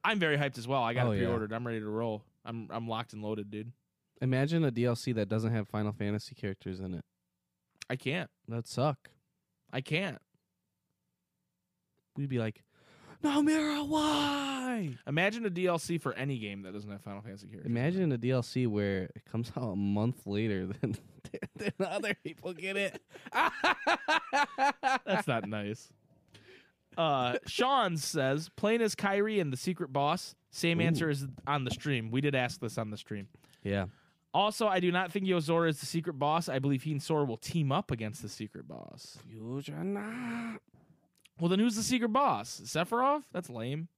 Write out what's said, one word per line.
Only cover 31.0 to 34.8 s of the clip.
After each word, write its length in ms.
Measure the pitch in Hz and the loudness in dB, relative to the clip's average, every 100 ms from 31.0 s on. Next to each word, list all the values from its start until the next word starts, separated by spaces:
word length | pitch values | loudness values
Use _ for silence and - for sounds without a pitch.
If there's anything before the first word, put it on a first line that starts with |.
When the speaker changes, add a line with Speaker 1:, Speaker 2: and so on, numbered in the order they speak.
| 165 | 2
Speaker 1:
as 160 | 139 139 - - | 0 -4 -6 -2
on 180 | 143 | 0
the 60 | 127 | 0
stream. 400 | - 151 131 110 | -2 0 0 0
We 100 | 123 | 0
did 140 | 143 | 2
ask 240 | 135 123 - | 2 0 -2
this 180 | 117 - | -6 -4
on 120 | 107 | -6
the 60 | 104 | -8
stream. 320 | - 104 98 - _ _ | -8 -10 -10 -18 _ _
Speaker 2:
Yeah. 240 | 101 98 95 - _ _ _ | 0 0 0 -8 _ _ _
Speaker 1:
Also, 320 | 156 208 - 214 | 2 2 2 2
I 140 | 185 | 4